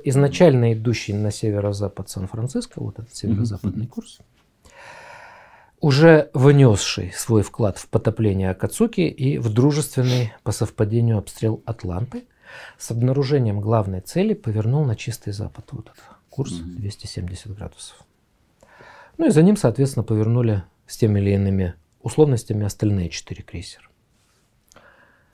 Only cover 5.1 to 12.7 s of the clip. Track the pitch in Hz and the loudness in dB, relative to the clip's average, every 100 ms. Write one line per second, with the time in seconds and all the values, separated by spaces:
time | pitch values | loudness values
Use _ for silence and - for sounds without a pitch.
5.1 | - - - - - _ _ 156 135 165 | -20 -20 -20 -20 -20 _ _ 2 6 8
6.1 | 156 - 139 135 143 131 101 - - 92 | 8 6 4 6 8 8 6 0 -6 -8
7.1 | - - 110 95 - 107 - - 110 113 | -6 0 0 0 -2 -4 -4 -4 -2 -2
8.1 | 107 110 95 95 92 98 - 233 214 156 | 0 0 0 -2 -2 -4 -2 -2 0 -4
9.1 | - 131 147 117 107 139 147 - - 127 | -2 -4 -2 -2 2 2 2 -2 -2 0
10.1 | 127 117 - - - 110 - 104 117 117 | 0 -2 -8 -8 -4 -4 -2 -2 0 0
11.1 | 107 - - 113 110 - 113 92 87 123 | 0 -4 -6 -4 -4 -8 -10 -8 -8 -8
12.1 | 240 - _ - - - | -12 -16 _ -20 -20 -20